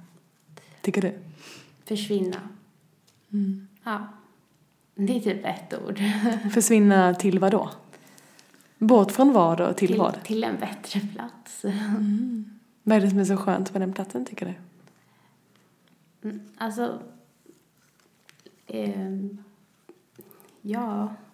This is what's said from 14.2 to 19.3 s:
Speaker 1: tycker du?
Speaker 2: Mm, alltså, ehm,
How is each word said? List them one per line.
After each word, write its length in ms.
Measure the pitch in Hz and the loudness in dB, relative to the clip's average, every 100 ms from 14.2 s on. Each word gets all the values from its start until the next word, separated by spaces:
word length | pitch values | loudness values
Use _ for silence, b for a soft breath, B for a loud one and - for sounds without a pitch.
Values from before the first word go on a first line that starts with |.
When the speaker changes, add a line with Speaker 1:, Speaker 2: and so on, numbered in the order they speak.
Speaker 1:
tycker 220 | 262 - 180 | -8 -10 -12
du? 1800 | 180 - _ - _ _ _ _ _ _ _ _ _ _ _ _ _ 214 | -12 -18 _ -20 _ _ _ _ _ _ _ _ _ _ _ _ _ -12
Speaker 2:
Mm, 120 | 208 - - | -12 -14 -10
alltså, 400 | 226 214 240 - - - _ _ _ _ _ _ _ _ _ _ _ _ - _ - | -8 -4 -6 -6 -14 -20 _ _ _ _ _ _ _ _ _ _ _ _ -20 _ -12
ehm, 720 | 220 208 196 190 196 196 | -8 -6 -6 -6 -6 -8